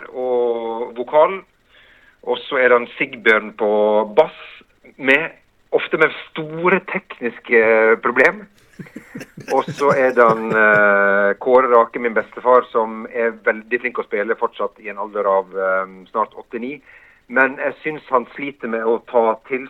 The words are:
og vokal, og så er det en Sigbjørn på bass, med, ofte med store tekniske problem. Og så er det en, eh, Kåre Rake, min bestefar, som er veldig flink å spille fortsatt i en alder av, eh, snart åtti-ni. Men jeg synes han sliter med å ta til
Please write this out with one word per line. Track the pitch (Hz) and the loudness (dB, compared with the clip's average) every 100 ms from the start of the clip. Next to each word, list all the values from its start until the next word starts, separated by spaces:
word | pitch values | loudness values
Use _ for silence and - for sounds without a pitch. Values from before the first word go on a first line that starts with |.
| - | -12
og | 127 127 123 120 117 113 113 120 | -8 -2 0 0 -2 -6 -6 -8
vokal, | 117 123 151 175 190 - _ _ _ _ _ _ _ | -10 0 2 2 0 -12 _ _ _ _ _ _ _
og | - 120 | -8 -8
så | - 135 | -4 2
er | 123 | 4
det | 120 | 4
en | 117 | 0
Sigbjørn | - 135 127 110 107 107 | -6 -8 -2 2 2 0
på | - 107 107 107 107 107 | -4 0 2 2 2 2
bass, | 104 160 - - - _ _ 131 | 2 2 -2 -20 -20 _ _ -20
med, | - 135 139 165 - _ _ _ | -4 2 2 0 -12 _ _ _
ofte | 151 - 160 | -4 -2 0
med | 151 - | 0 0
store | - - 151 160 180 185 | -12 -12 -10 -4 -2 -2
tekniske | - 190 - - 120 - - 117 113 110 110 113 | -2 -12 -12 -10 -10 -10 0 2 4 4 4 2
problem. | 123 123 156 208 202 _ _ - - - - - - - - | 0 2 2 0 -12 _ _ -20 -20 -20 -18 -18 -18 -18 -4
Og | 135 143 | -4 -4
så | 143 143 | -2 0
er | 139 127 | 2 2
det | 120 117 | 4 4
en, | 113 113 | 2 0
eh, | 110 107 104 104 101 101 101 101 | 2 4 4 4 4 2 2 0
Kåre | 101 135 127 131 | 0 2 4 6
Rake, | 120 117 131 | 4 2 -2
min | 120 | -4
bestefar, | 107 107 113 120 123 117 | -4 -6 -4 2 2 2
som | 120 113 110 117 | -2 -4 -6 -10
er | 120 117 110 | -4 -4 -2
veldig | 117 110 - 120 | -4 -4 -4 -6
flink | 123 113 | -4 -8
å | |
spille | - 107 104 110 | -6 -4 -4 -4
fortsatt | 113 - 101 - | -6 -6 -10 -10
i | 104 | -14
en | 101 | -12
alder | 107 101 | -8 -4
av, | 98 95 92 | 0 0 -2
eh, | 95 95 95 95 95 92 | -4 -2 -2 -6 -12 -8
snart | 113 104 - | -4 -4 -8
åtti-ni. | - 117 123 147 _ - _ _ - | -14 -12 -10 -12 _ -20 _ _ -4
Men | 127 135 139 | 0 0 0
jeg | 143 - | -8 -8
synes | 156 151 - | -10 -10 -4
han | 127 117 | -4 -2
sliter | - 139 135 120 | -8 -12 -10 -8
med | 113 | -4
å | 113 113 | -2 -4
ta | - 120 113 110 | -2 0 0 -2
til | - 131 | -6 -8